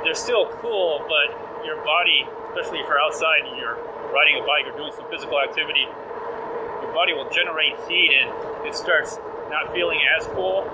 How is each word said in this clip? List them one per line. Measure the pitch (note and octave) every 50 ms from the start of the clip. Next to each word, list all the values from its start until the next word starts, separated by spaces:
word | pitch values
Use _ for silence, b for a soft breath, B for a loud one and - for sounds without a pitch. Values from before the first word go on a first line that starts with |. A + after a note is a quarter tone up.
| D3+
they're | E3 D#3+
still | D#3 - - B3 G#3+ F3+ - - -
cool, | - A#3 A3+ G3+ F#3 E3+ D#3 C#3+ - -
but | D#3+ D3 C#3+ D3+ - - - - - - -
your | D#3 D#3 D3+ -
body, | D3 D3+ F3 F3 E3+ D#3+ C#3 C3+ - - - - -
especially | - F3+ D#3 - F3 D#3 C#3
if | -
you're | D3+ C#3+
outside | D3 D#3 - - E3 D#3+ D#3+ D3 C#3+ C3+
and | B2+
you're | C3 B2+ A#2 A#2 A2+ - - - - - -
riding | - C#3 D3+ D3+ C#3+ C3 B2
a |
bike | C3+ C#3+ D3 C#3 C3+
or | B2+
doing | C#3 D3+ D3
some | C#3+ - - -
physical | E3+ D#3+ D3+ D3+ D3+ C#3+
activity, | C#3 C3+ - D#3 D#3 D3+ D3 C#3+ C3 -
your | - - - - - - - - - - - - - - - - - - - -
body | - D#3 F3 F#3 E3
will | C#3+ C3+ D3+
generate | - D#3+ F3 F3+ D#3+ D#3 D#3 D3 - - - -
heat | E3+ F3+ F3+ D#3+
and | C3+ C3+ C3 A#2+ - - - - - - - D3+
it | -
starts | - - F3+ E3+ D#3 D3 - - - - - - - - -
not | D3+ D#3 D3+ D#3
feeling | D#3 F3 F3 E3+ D#3+ D3+ D3+ C3+ D3+ D#3+
as | D#3 - -
cool. | F3+ F#3 F#3+ F#3 G3 G3 -